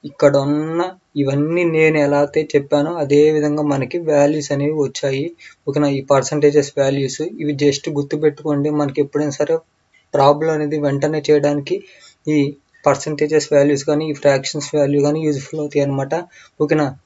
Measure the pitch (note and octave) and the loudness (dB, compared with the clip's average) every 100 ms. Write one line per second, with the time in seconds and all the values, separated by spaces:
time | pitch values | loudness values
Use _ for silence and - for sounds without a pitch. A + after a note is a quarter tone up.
0 | D3+ - D3 C#3 C#3 D3 D#3 E3 F3+ F#3+ | -18 2 4 4 0 -2 -2 -4 -4 -8
1 | _ D3 C3+ C#3 D3+ E3+ F3 D#3+ D#3+ D#3 | _ -4 -2 0 -2 0 0 2 2 2
2 | C#3+ C#3+ D3 D#3+ D3+ C#3+ C#3 D3 D3+ F3 | 2 2 0 -2 0 -2 0 -2 0 -4
3 | C#3+ C#3+ D3+ D#3 D3 D3+ D3 C#3 C3 F3+ | 2 4 4 4 0 0 0 -2 -2 -4
4 | E3 D3 C#3+ D#3 C#3+ C#3+ C#3+ D#3 C3+ - | 0 2 2 0 -2 -2 -2 0 -2 -2
5 | C3+ C3+ E3 - - _ - C#3+ D3 C#3 | -4 -4 -6 -10 -20 _ -4 0 0 0
6 | C3+ C#3 - D3+ D3 D3 C#3+ - C#3 C#3 | 2 0 2 2 4 4 0 0 0 0
7 | C3+ - D#3+ - D3 C#3 D3 C#3 - C#3+ | -2 -4 -8 -6 -6 0 0 0 -4 -4
8 | C#3+ D3+ D3+ D3 D3+ C#3+ D3 D3+ C#3+ C#3 | -4 0 0 -2 -4 -2 0 -2 -2 -2
9 | C#3+ D3 D3+ C#3 D3+ E3 _ _ _ _ | -2 -2 -4 -2 -2 -2 _ _ _ _
10 | _ C#3+ C#3 D3 D#3+ D#3 D3 D3+ C#3+ C#3 | _ 2 4 4 0 -2 -2 -2 -2 -2
11 | D3 D#3 D3 D3 C#3+ D3 C#3+ F#3+ - - | -2 -2 2 2 2 -2 -4 -8 -8 -20
12 | - _ - D3+ C#3 C#3+ _ _ D3 C3+ | -20 _ -2 0 0 -4 _ _ 0 0
13 | - D3 D3+ D3+ D3 D3 C#3+ C#3 C#3 D3+ | -4 -4 0 0 2 2 4 0 0 -2
14 | D#3+ C#3+ C#3+ C3+ - D3+ C#3+ D3+ C#3+ C#3+ | -2 0 0 0 -2 -8 -6 -2 0 2
15 | C#3+ D#3 D#3 C#3 - D#3 D3 C#3+ C#3+ C#3 | 0 0 -2 -4 -6 -8 -4 -2 -2 -2
16 | C#3 D#3+ E3+ - - _ D3+ D#3 C#3+ C#3 | -4 -6 -6 -18 -20 _ -2 0 -2 -6